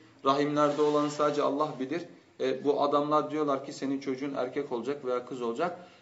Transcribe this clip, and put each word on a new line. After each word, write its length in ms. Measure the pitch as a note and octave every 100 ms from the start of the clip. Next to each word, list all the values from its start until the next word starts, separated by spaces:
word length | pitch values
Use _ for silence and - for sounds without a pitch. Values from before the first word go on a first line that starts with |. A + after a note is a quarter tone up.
| - - C3+
rahimlerde 560 | C#3 D3 D3 D3 C#3+
olanı 300 | D3+ D3 D3
sadece 300 | D3 D3+ C#3+
Allah 320 | C3+ C#3 D3+ B2
bilir. 220 | C3 E3 E3+ - _ -
E, 240 | B2+ C3
bu 180 | C#3 C3+
adamlar 480 | C#3+ D3 D3 D3+ C#3
diyorlar 340 | D3 D3 C3+ -
ki 80 |
senin 260 | - C3+ C3+
çocuğun 340 | C#3 B2+ C#3
erkek 380 | C3+ B2+ C#3+ C#3+
olacak 340 | B2 A2+ C#3+ B2+
veya 200 | B2 B2
kız 160 | C3
olacak. 380 | A#2+ A#2 F3 - - -